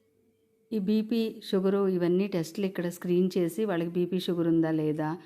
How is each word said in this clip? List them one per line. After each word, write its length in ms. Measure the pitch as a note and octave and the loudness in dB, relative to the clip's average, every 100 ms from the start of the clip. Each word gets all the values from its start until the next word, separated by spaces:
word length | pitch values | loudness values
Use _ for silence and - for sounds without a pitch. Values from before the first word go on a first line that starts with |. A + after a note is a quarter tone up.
| _ _ _ _ _ _ _ | _ _ _ _ _ _ _
ఈ 60 | A3 | -2
బీపీ, 600 | F#3+ A3 A3 A#3 A3 A3 | 0 0 0 0 0 -4
షుగరు 440 | - G3 F#3 G3 G3 | -2 0 2 2 2
ఇవన్నీ 380 | F3+ E3+ F3+ G3+ | 2 2 2 0
టెస్టులు 400 | F#3 D#3+ - F#3+ | -2 -4 -4 -4
ఇక్కడ 220 | F#3 F3 | -2 -6
స్క్రీన్ 420 | F3 F3+ F3+ F#3 F#3+ | -4 0 2 2 2
చేసి 260 | E3+ E3 | 0 0
వాళ్ళకి 260 | A3 E3+ E3+ | -2 -2 -2
బీపీ, 300 | F3 F3 F#3 | -2 0 -2
షుగర్ 260 | F3+ F3 E3+ | -2 0 2
ఉందా 240 | E3 D#3+ | 4 2
లేదా, 460 | D#3+ D3+ D3+ D#3 E3 | 0 0 -2 -4 -6